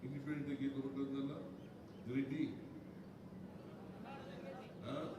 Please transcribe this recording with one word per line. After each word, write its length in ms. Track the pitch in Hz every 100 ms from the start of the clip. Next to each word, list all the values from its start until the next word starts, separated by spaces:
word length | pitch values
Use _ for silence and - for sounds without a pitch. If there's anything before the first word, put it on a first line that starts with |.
ಇಂಡಿಪೆಂಡೆಂಟ್ 440 | 127 143 143 147 139
ಆಗಿ 80 | 131
ಗೆದ್ದು 240 | 135 135
ಹೊರಟೋದ್ನಲ್ಲ 520 | 135 135 139 135 139 - - 92 - - - 98 113
ರೆಡ್ಡಿ, 400 | 131 135 156 - - - - - - - - - - - - - - - - - - - - - - - - -
ಆ? 80 | - -